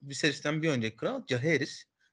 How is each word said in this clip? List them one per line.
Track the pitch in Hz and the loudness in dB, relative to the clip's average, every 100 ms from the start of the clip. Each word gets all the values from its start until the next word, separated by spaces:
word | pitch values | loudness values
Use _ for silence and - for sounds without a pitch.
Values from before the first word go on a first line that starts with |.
Viserys'ten | 139 135 156 135 151 156 | -12 0 0 2 -2 0
bir | 160 | 2
önceki | 127 110 - | 2 0 -2
kral | 165 262 - | -4 -4 -2
Jaehaerys. | 123 151 156 - - - _ _ | 0 4 2 0 -6 -16 _ _